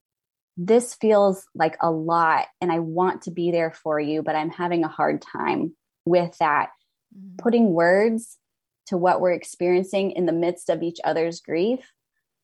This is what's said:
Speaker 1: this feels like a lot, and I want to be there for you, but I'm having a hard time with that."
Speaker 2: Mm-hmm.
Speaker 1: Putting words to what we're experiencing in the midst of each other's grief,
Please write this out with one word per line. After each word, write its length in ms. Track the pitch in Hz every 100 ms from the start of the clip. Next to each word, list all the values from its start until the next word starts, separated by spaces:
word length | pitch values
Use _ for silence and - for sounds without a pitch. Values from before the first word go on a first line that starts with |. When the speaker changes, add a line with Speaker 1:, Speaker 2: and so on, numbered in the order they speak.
| _ _ _ _ _ -
Speaker 1:
this 380 | 175 233 240
feels 520 | - 220 208 202 190 -
like 220 | - 160 -
a 100 | 165
lot, 560 | 160 160 170 165 147 - _
and 120 | 180
I 80 | 165
want 420 | 165 165 180 -
to 80 | -
be 200 | 170 175
there 180 | 170 160
for 300 | - 160 151
you, 220 | 147 156
but 120 | 156
I'm 160 | 156 160
having 340 | 165 175 170
a 40 | 156
hard 340 | - 151 147
time 540 | - - 151 - 165 - _ _
with 320 | - 175 170 -
that." 320 | 160 147 - - _ _ _ 196
Speaker 2:
Mm-hmm. 200 | 190 180
Speaker 1:
Putting 360 | 233 233 220
words 640 | 165 170 190 226 226 - - _ _ _ _ -
to 80 | 185
what 240 | 180 -
we're 120 | 180
experiencing 800 | 165 - - 175 180 190 196 196
in 140 | - 175
the 60 |
midst 360 | 165 170 175 -
of 140 | 165
each 160 | 170 170
other's 360 | - 156 165 170
grief, 520 | - 160 202 254 - _ _ _ _ _